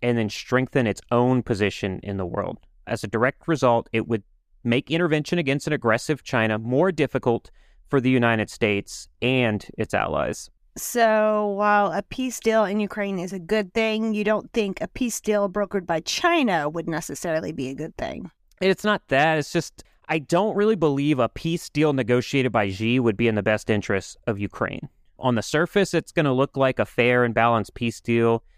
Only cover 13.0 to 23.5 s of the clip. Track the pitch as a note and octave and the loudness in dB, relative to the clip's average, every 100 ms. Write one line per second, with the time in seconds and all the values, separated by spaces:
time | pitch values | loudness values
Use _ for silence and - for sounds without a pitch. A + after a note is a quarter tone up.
13 | G3+ F#3+ F3 F#3+ E3 G#3+ F#3+ A3+ A3 A3 | -6 -4 -6 -8 -2 -2 -2 -2 -2 0
14 | A3 G#3+ G#3 G#3+ - A#3+ G#3 F3 - - | -2 0 0 0 -2 -2 -2 -4 -8 -4
15 | B3 - - G#3 G3+ F#3+ G3+ G3+ F3 E3 | -4 -4 0 0 0 -2 -2 -4 -2 -4
16 | - - F4 E4+ B3 F3 D3 E3 D#3+ D#3 | -2 0 2 2 2 2 0 -4 -4 -6
17 | - C#3+ F3+ D#3+ E3+ D#3 C3 C3+ D#3+ - | -6 -8 -4 -4 -4 -6 -8 -8 -10 -8
18 | - - F3+ - _ _ F#3+ F#3 G#3+ G#3 | -8 -8 -12 -18 _ _ 0 0 0 -2
19 | - C3+ D#3 D#3 C#3+ F3 - - - _ | 0 2 2 2 0 -4 -4 -12 -20 _
20 | - D#3+ C3+ E3+ G#3 F#3 G#3 G#3+ D#3 C#3 | -6 -6 0 2 2 2 2 4 2 2
21 | C#3+ C#3 A#2 - E3 E3 - D3 D3+ C3+ | 2 2 2 0 -4 -4 -4 0 2 2
22 | A2+ B2 - C#3 B2+ A2+ G2+ F#2 A2+ B2 | 2 2 2 0 2 2 0 -2 0 2
23 | A#2 G2 A#2 G#2+ G2+ | 2 2 2 2 2